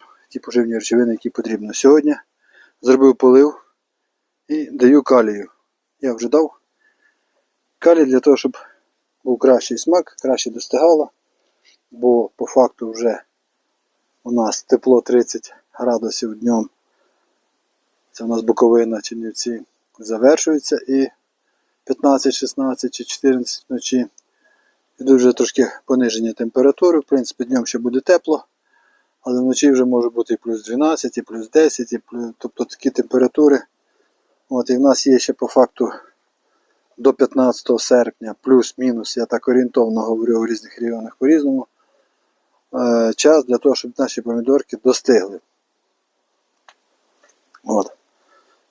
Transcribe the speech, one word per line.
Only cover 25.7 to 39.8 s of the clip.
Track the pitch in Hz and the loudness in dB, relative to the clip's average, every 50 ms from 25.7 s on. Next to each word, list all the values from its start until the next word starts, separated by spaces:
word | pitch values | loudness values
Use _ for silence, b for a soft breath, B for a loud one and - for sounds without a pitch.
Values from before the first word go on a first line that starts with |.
| - - _ | -2 -14 _
пониження | - 135 127 123 117 110 110 113 113 107 | -2 0 0 0 0 -2 -4 -6 -6 -6
температури, | - 120 113 _ 131 131 139 139 - 180 175 170 156 | -6 -8 -4 _ 2 2 2 2 4 2 2 2 0
в | 139 | 0
принципі, | _ 143 135 120 - - _ - | _ -2 -2 -2 -6 -8 _ -6
днем | 120 131 127 117 | -4 -4 -4 -4
ще | - - 117 | -4 -8 -6
буде | 117 123 120 131 | -6 -4 -4 -4
тепло, | - - - - _ - 156 143 - _ _ _ _ _ _ _ _ _ _ _ _ _ _ _ | 0 2 0 0 _ -2 -4 -4 -4 _ _ _ _ _ _ _ _ _ _ _ _ _ _ _
але | _ 131 123 123 | _ -4 -2 -2
вночі | 127 131 127 - - 143 | 0 -2 0 2 2 2
вже | 135 127 127 | 4 4 2
може | 127 123 120 120 120 | 0 0 0 -2 -2
бути | 117 120 113 - 117 | -2 -4 -4 -4 -4
і | |
плюс | - _ 117 113 110 107 | -6 _ -8 -8 -8 -8
дванадцять, | 107 117 131 151 156 160 151 - 123 - | -8 -6 -4 -2 -2 -2 -4 -8 -8 -10
і | 120 | -10
плюс | - - 107 113 110 110 | -12 -12 -14 -14 -14 -2
десять, | - 156 156 147 - - 120 - 120 | 2 2 2 2 0 -4 -8 -8 -8
і | |
плю-, | 113 _ _ - 120 120 117 113 | -10 _ _ -12 -10 -10 -12 -12
тобто | _ - 120 _ - 123 | _ -16 -14 _ -10 -10
такі | - - _ - 135 | -10 -10 _ -6 -4
температури. | - - 120 - - 127 127 123 _ - 151 147 143 127 - _ _ _ _ _ _ _ _ _ _ _ _ _ _ _ _ _ | -4 -4 -6 -2 0 0 0 0 _ 2 4 4 4 2 -2 _ _ _ _ _ _ _ _ _ _ _ _ _ _ _ _ _
От, | 135 123 120 127 | -6 -6 -4 -2
і | 127 | 0
в | 123 | 2
нас | 135 139 127 - - | 2 2 2 2 2
є | 143 131 120 | 2 2 2
ще | - - - | 2 -2 -6
по | _ 131 | _ -8
факту | 113 - 131 127 - _ - 123 104 B B B B B _ _ _ _ _ _ _ _ _ _ _ _ _ _ _ _ | -2 2 2 2 2 _ -6 -6 -6 B B B B B _ _ _ _ _ _ _ _ _ _ _ _ _ _ _ _
до | - 120 135 - | 0 0 0 2
п'ятнадцятого | - 139 - - 135 131 127 170 - - - 123 110 | 2 -2 0 0 0 0 0 0 -2 -2 -2 -2 -2
серпня, | - - 131 123 117 117 - _ 113 110 104 _ | 2 2 2 2 2 0 -4 _ -14 -14 -14 _
плюс-мінус, | _ 131 131 127 113 - - - 127 127 120 113 107 - - | _ 2 2 2 2 0 -6 -4 -4 -4 -4 -4 -8 -8 -6
я | 123 117 | -6 -6
так | - 123 113 - | -4 -6 -4 -2
орієнтовно | - 123 127 127 117 - 135 | 0 0 0 0 0 0 0